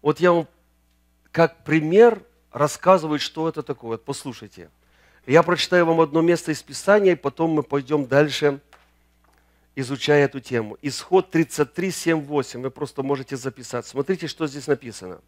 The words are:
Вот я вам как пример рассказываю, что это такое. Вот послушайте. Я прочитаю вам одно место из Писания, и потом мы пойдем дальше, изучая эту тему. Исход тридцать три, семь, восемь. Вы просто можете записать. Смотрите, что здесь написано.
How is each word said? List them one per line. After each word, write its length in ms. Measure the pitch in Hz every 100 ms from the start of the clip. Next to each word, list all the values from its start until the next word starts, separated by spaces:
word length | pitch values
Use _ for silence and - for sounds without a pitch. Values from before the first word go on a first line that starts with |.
Вот 180 | 143 151
я 140 | 175
вам 140 | 170 156 _ _ _ _ _ _ _ _
как 320 | - 165 -
пример 600 | - 160 156 190 233 208 _ _ _
рассказываю, 680 | - 147 - 180 190 156 151
что 280 | - 160 160
это 160 | 156
такое. 280 | 143 131 117
Вот 120 | 113
послушайте. 680 | - 139 139 117 104 - 82 _ _ _ _ _ -
Я 160 | 151
прочитаю 420 | 165 175 - 180
вам 140 | 170 165
одно 220 | 160 160
место 320 | 165 170 -
из 100 | 147
Писания, 480 | - - - 208 196
и 40 |
потом 340 | 165 139 - 165
мы 120 | 156
пойдем 440 | 143 143 127 147
дальше, 560 | 127 135 151 131 143 139 _ _ _ _ _ _ _ _ _ _ _
изучая 480 | - 127 135 - 147
эту 160 | 139 135
тему. 380 | - 120 107 -
Исход 500 | 139 127 - 185 185
тридцать 420 | 160 160 - 143
три, 180 | - 185
семь, 300 | - 170 160
восемь. 400 | 143 147 127 120
Вы 100 | 131
просто 320 | - 143 -
можете 320 | 135 139 131
записать. 500 | 135 127 127 120 123
Смотрите, 420 | - 131 143 185 160
что 200 | - 156
здесь 200 | 143 131
написано. 520 | 143 123 104 92 87